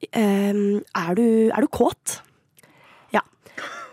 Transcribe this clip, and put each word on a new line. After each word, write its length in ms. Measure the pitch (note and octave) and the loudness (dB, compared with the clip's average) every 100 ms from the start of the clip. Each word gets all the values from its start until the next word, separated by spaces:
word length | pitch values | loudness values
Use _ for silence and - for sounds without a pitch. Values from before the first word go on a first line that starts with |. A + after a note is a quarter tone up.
| - | -8
Ehm, 680 | - G#3 G3 G3+ G#3 G3+ G3+ - - | 0 2 2 0 0 0 -2 -4 -6
er 180 | E3+ | -2
du, 380 | F#3 A#3 A3+ A3 | 0 2 4 2
er 100 | - | 2
du 60 | C#4+ | 0
kåt? 540 | - B3 - - - - _ _ _ _ _ _ - _ | 2 0 0 -8 -12 -14 _ _ _ _ _ _ -20 _
Ja. 60 | G#3+ - _ - - - - - | -4 -4 _ -20 -18 -16 -16 -18